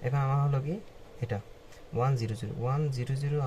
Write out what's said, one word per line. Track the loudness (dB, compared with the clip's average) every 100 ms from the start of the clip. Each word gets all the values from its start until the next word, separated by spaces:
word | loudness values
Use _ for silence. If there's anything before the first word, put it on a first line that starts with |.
| 0
এখন | 2
আমার | 4 4 4
হলো | 4 2
কি | -4 -6 -16 -14 -6
এটা | -2 -2 -4 -18 -18 -18 -4 0
ওয়ান | 2 2
জিরো | 0 -2
জিরো, | -4 -2
ওয়ান | 0 2 0 0
জিরো | -2 0
জিরো | 0 0